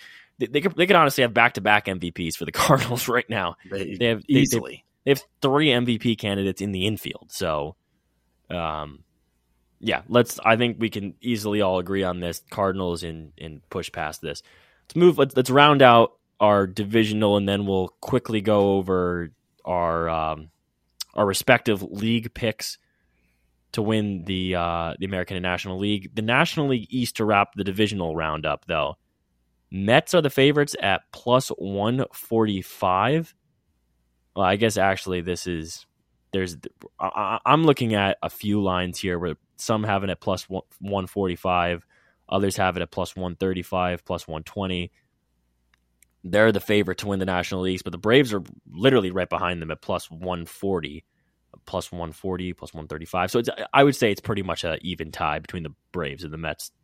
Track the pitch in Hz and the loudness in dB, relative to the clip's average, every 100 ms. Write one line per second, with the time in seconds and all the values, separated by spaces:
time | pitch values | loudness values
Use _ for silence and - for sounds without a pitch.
0 | - - _ _ 117 143 190 156 180 180 | -16 -20 _ _ -2 0 0 0 4 6
1 | 147 135 123 113 117 - 104 104 - 92 | 6 4 2 6 4 4 4 4 2 -4
2 | 90 90 82 - 78 - - 135 120 120 | -6 -4 -6 -4 -6 -2 4 4 2 -4
3 | - 120 - 113 87 - 92 98 92 - | -2 -2 -2 -2 -4 -6 -10 -8 -8 -2
4 | 117 110 - 135 139 117 65 - _ _ | 0 0 2 4 4 0 -4 -12 _ _
5 | 139 139 - _ 139 139 156 120 123 113 | 0 0 0 _ 0 2 4 2 2 0
6 | 120 107 104 98 98 92 101 92 101 104 | 0 -2 -2 -2 -2 -2 -4 -2 -2 -4
7 | - - - - 90 76 73 - _ _ | -8 -14 -14 -6 -4 -4 -6 -12 _ _
8 | _ _ _ _ _ 87 80 78 76 71 | _ _ _ _ _ -6 -6 -6 -10 -16
9 | _ _ _ _ _ _ _ _ 107 80 | _ _ _ _ _ _ _ _ -4 -4
10 | - 120 117 - - 113 120 107 113 104 | 2 2 2 0 2 4 2 -2 -4 -4
11 | 98 - 120 113 107 104 95 92 90 98 | -10 -8 -6 -4 -2 0 2 0 -2 -2
12 | 92 87 87 82 - - 98 95 90 85 | -2 -4 -6 -8 -10 -2 -2 0 -4 -4
13 | 85 80 78 - 80 76 _ 92 82 87 | -8 -12 -16 -16 -16 -16 _ -10 -8 -8
14 | 78 - 76 73 - _ _ _ _ 165 | -8 -8 -10 -10 -14 _ _ _ _ 4
15 | 175 147 135 131 127 135 147 143 127 117 | 4 6 2 2 4 6 8 10 10 10
16 | 113 - _ _ 107 101 95 98 101 113 | 8 0 _ _ 4 4 2 -2 0 2
17 | 107 107 104 101 98 101 101 95 92 - | 2 2 4 4 2 0 0 0 -2 -8
18 | - 127 - 110 104 104 101 98 92 92 | -4 -2 -2 -2 2 4 4 2 2 0
19 | 90 87 85 - _ _ - 90 85 82 | 0 -2 -6 -12 _ _ -4 -2 0 0
20 | 82 80 80 78 78 _ _ _ _ _ | -2 -2 -4 -6 -12 _ _ _ _ _
21 | - - 101 95 - 123 - 98 95 98 | -8 0 0 2 2 4 4 -2 -4 -6
22 | 110 117 113 - 113 - - - _ _ | -2 -2 -4 -6 -6 -4 -10 -14 _ _
23 | _ _ _ _ _ _ _ - 107 110 | _ _ _ _ _ _ _ -4 0 0
24 | 104 95 92 92 92 90 85 85 82 - | 0 -4 -4 -4 -2 -2 -2 -2 -4 -6
25 | 95 92 87 92 90 90 98 92 104 104 | -6 -6 -6 -6 -4 -4 -6 -4 -4 -4
26 | 95 110 110 127 165 165 139 127 104 127 | -6 -6 0 0 0 0 -2 -2 -4 -6
27 | 117 - 107 101 101 101 98 95 104 101 | -4 -2 2 2 2 -2 -4 0 0 0
28 | 82 80 78 78 76 71 - 80 71 - | -4 -4 -4 -4 -4 -4 -4 -2 -2 -6
29 | _ _ _ _ _ _ _ 95 101 135 | _ _ _ _ _ _ _ -4 2 2
30 | - 180 147 - 139 147 143 - 98 92 | 4 2 2 4 4 4 0 -2 -2 -2
31 | - - 120 127 - - 95 98 107 127 | -4 -10 0 2 2 -6 -6 -2 -2 -2
32 | - - - 113 110 95 - - 95 92 | -4 -8 -2 2 2 0 -6 -4 0 2
33 | 113 160 160 _ _ _ _ _ _ _ | 2 0 -4 _ _ _ _ _ _ _
34 | _ _ _ 95 92 101 113 104 98 95 | _ _ _ -2 0 2 2 2 0 0
35 | 95 90 85 87 90 85 80 - - _ | -4 -6 -4 -6 -6 -8 -8 -14 -20 _
36 | _ _ _ 98 90 78 - - - - | _ _ _ -6 -6 -8 -18 -20 -20 -8
37 | 92 - 98 110 120 151 160 135 117 107 | -6 -4 -4 -2 2 4 4 4 0 2
38 | 98 - 85 - 104 104 98 90 90 85 | 0 0 -6 -8 -2 -2 0 -2 -4 -6
39 | 95 87 87 73 _ - - 110 107 98 | -6 -4 -6 -8 _ -12 -2 -2 0 -2
40 | 98 90 - 92 - 92 - _ 98 101 | -2 -6 -4 -6 -6 -10 -12 _ -6 -6
41 | 92 101 95 87 92 90 87 85 - _ | -4 -4 -4 -2 -2 0 0 -2 -8 _
42 | _ _ - 98 98 92 92 87 85 - | _ _ -4 -2 0 0 0 0 -6 -6
43 | 87 95 90 85 95 90 85 92 90 87 | -8 -6 -8 -4 -2 -2 -4 -2 -2 -4
44 | - 87 - 78 80 104 95 90 87 _ | -6 -10 -8 -12 -10 -8 -6 -6 -8 _
45 | _ _ _ _ _ _ _ _ _ _ | _ _ _ _ _ _ _ _ _ _
46 | _ _ 90 101 110 98 - 104 92 90 | _ _ -2 4 4 4 2 2 2 -2
47 | 101 98 95 90 87 95 92 92 - 85 | -4 -2 -2 -2 -2 -4 -4 -4 -8 -6
48 | 104 131 127 101 - - - 82 127 127 | 4 4 4 -2 -8 -18 -20 0 4 4
49 | 92 92 87 85 90 87 80 76 - 90 | 2 -2 -4 -4 -4 -4 -8 -10 -6 -6
50 | - 82 90 87 82 - 98 92 71 78 | -6 -10 -8 -6 -8 -8 -4 -4 -6 -12
51 | - _ _ _ _ - - 92 - 87 | -18 _ _ _ _ -20 -8 -8 -8 -10
52 | 85 92 98 90 92 87 - 80 78 78 | -10 -10 -8 -6 -8 -10 -14 -16 -14 -14
53 | 80 92 90 123 120 - - 135 143 135 | -6 -4 -2 -2 -2 -6 0 4 4 4
54 | 110 98 - 101 90 82 85 80 90 82 | 0 0 -4 -6 -4 -6 -6 -6 -8 -10
55 | 80 - 80 76 - 92 78 - _ 90 | -10 -6 -4 -4 -8 -12 -12 -16 _ -8
56 | 73 69 80 80 80 76 - _ | -8 -8 -12 -10 -10 -10 -14 _